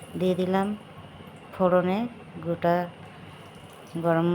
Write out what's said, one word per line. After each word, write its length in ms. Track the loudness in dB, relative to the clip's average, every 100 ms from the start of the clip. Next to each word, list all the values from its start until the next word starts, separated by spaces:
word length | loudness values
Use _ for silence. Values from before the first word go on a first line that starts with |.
| -10 -2
দিয়ে 160 | 0 2
দিলাম 260 | 2 2 2 -2 -10 -18 -18 -18 -18 -18 -10
ফোড়নে 460 | 0 4 6 4 2 -2 -8 -16 -10 -4
গোটা 280 | 0 4 4 2 -8 -18 -18 -18 -18 -18 -20 -20 -20 -12 -2 2
গরম 220 | 4 4